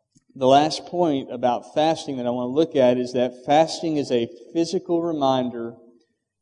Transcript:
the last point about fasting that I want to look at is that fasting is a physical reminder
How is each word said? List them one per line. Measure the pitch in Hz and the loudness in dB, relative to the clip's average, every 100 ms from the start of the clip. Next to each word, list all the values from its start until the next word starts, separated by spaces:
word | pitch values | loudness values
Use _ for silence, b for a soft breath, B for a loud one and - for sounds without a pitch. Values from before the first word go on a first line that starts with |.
| _ _ _ 135 | _ _ _ 0
the | 131 | 4
last | 139 151 - - | 4 2 -6 -6
point | 175 165 139 - | -2 0 -2 -4
about | 120 123 110 - | -4 -2 -2 -4
fasting | 156 156 156 - 131 | -2 0 -2 -6 -6
that | 120 | -4
I | |
want | 123 123 | -4 -2
to | |
look | 139 165 139 | 0 0 4
at | 123 127 | 4 2
is | 123 | 0
that | 127 123 - | -2 -2 -2
fasting | - 151 160 - 165 147 | 2 4 2 0 -4 -2
is | 131 | 0
a | 123 117 - - | 0 -2 -8 -8
physical | 165 165 185 180 165 | -4 -2 -2 -2 -2
reminder | 170 151 135 131 123 117 117 - - _ _ _ _ _ | -2 0 0 0 -2 -6 -10 -12 -20 _ _ _ _ _